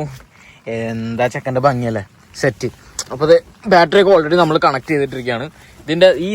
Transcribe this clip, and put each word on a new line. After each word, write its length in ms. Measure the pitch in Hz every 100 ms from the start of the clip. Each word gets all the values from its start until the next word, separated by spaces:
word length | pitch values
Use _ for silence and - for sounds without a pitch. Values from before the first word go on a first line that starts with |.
| 147 131 _ _ - _ 110 113 113
എന്താ 360 | 113 113 117 123
ചെക്കൻ്റെ 280 | 147 135 127 139
ഭംഗിയല്ലേ, 380 | 123 120 110 95 _ _ -
സെറ്റ്. 280 | 139 - 120 - - - -
അപ്പോൾ 140 | 127 151
ഇത് 100 | 170 - - 208
ബാറ്ററി 280 | 180 170 196
ഒക്കെ 80 | 196
already 220 | 180 151 175
നമ്മൾ 160 | 160 156
കണക്ട് 240 | 160 131 -
ചെയ്തിട്ടിരിക്കുകയാണ്. 520 | 147 135 131 123 117 156 - - -
ഇതിൻ്റെ 260 | - 170 185 156
ഈ 40 | 185